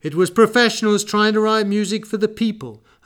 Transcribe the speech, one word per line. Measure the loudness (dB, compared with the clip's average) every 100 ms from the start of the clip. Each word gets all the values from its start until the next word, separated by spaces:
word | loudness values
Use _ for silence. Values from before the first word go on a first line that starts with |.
It | -6 -2
was | 0
professionals | 4 4 4 2 0 0 0
trying | 0 0 2
to | 2
write | 0 0 0
music | -2 -2 -4
for | -4 -2
the | -2
people | -2 -4 -4 -12 -16 _ _